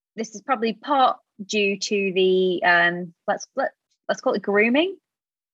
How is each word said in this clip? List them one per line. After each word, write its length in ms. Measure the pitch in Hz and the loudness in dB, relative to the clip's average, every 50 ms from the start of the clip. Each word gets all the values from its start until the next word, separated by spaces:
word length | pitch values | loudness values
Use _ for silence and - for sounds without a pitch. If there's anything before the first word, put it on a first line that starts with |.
| _ _ _ | _ _ _
this 200 | 208 226 - - | -10 -10 -10 -10
is 80 | 202 - | -12 -4
probably 320 | - 254 214 226 226 220 | -4 -2 0 0 -2 -4
part 440 | - - 277 294 269 262 240 - - _ _ _ - 196 | -4 -4 0 2 4 4 2 2 -2 _ _ _ -18 -10
due 340 | - 202 214 202 196 202 196 | -4 -2 0 0 0 -2 -4
to 340 | - - 214 202 196 196 180 | -4 -4 -2 -2 -2 0 0
the, 480 | 190 190 190 185 185 185 185 180 - - | 2 2 4 4 4 2 2 0 0 0
um, 500 | 180 175 175 170 170 175 175 180 170 - _ _ | 2 2 4 2 2 0 -4 -8 -10 -14 _ _
let's, 200 | - 202 - - - _ | -6 -6 -6 -6 -8 _
let, 140 | 254 262 - - _ _ _ _ _ _ - | -6 -6 -6 -6 _ _ _ _ _ _ -6
let's 120 | 202 - | -6 -4
call 140 | - 262 240 | -2 -2 -2
it 80 | 208 - | -2 -2
grooming 540 | 208 196 208 214 233 240 294 339 381 381 - _ _ _ _ _ _ _ _ _ _ | 0 2 2 2 2 2 2 0 0 -4 -10 _ _ _ _ _ _ _ _ _ _